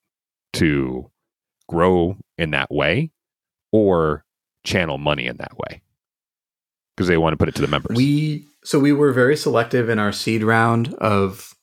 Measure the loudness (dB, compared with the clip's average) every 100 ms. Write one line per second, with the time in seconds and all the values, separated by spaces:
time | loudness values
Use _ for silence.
0 | _ _ _ _ _ -2 0 0 -2 -6
1 | -12 _ _ _ _ _ -6 0 2 2
2 | 0 -4 -12 -6 -4 -4 -4 -2 0 0
3 | -4 _ _ _ _ _ _ 2 2 2
4 | 0 -4 -10 _ _ _ -4 -2 -2 -4
5 | -4 -4 -6 -10 -12 -12 -12 -14 _ _
6 | _ _ _ _ _ _ _ _ _ -4
7 | 0 2 2 0 -2 -2 -2 -2 -2 0
8 | 2 0 -2 -6 -12 _ -2 2 2 4
9 | 2 4 2 2 0 0 2 0 0 0
10 | 0 -2 -2 0 2 4 4 2 -2 -2
11 | 0 2 0 -4 -18 -20